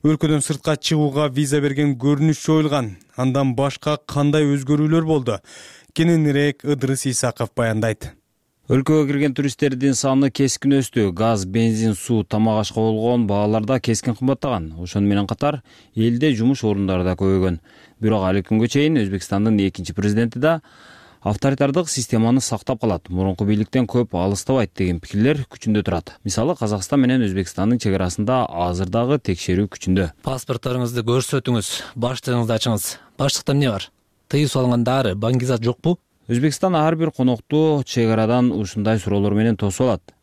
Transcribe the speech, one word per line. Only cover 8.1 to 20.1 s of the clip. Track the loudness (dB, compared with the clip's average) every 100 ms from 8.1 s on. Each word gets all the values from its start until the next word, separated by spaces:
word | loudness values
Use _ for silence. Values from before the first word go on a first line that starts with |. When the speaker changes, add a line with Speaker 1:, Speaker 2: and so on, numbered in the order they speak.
| -16 _ _ _ _ -2
Speaker 2:
Өлкөгө | 0 4 2 2
кирген | 0 0
туристтердин | 0 -4 0 -2 2 0
саны | 2 2 2 2
кескин | 2 0 0 2 2
өстү. | 2 0 0
Газ, | 2 0 0
бензин, | 0 0 2 2 0
суу, | -2 -2 -2
тамак | 0 0 2 2
ашка | -2 0
болгон | 0 0 0 0 0
баалар | 0 2 0
да | 0 -2
кескин | 0 -2 -2
кымбаттаган. | -2 -2 -2 -2 -4 -6 -10
Ошону | -6 0 2
менен | 0 -2
катар | -2 -2 -4 -10 -20 _
элде | -2 0 2 0
жумуш | 2 2 2
орундары | 0 0 0 0
да | 0 0
көбөйгөн. | 2 2 2 -2 _ -20 -20 _
Бирок | 0 0
али | 0 0
күнгө | 0 0 2
чейин | 2 2 2
Өзбекстандын | 0 -4 -4 0 2 2 2
экинчи | -2 -10
президенти | -2 0